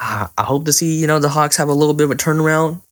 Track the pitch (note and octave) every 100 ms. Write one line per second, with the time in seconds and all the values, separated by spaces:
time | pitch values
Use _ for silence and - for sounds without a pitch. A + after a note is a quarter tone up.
0 | - G#2+ F#2+ - G#2+ C#3+ D#3 C#3+ E3 D#3+
1 | D#3 D#3 C#3+ C#3+ D3+ - D3 C#3+ D3+ D3+
2 | D3+ C3 - D#3 D#3 D#3 D#3+ E3+ -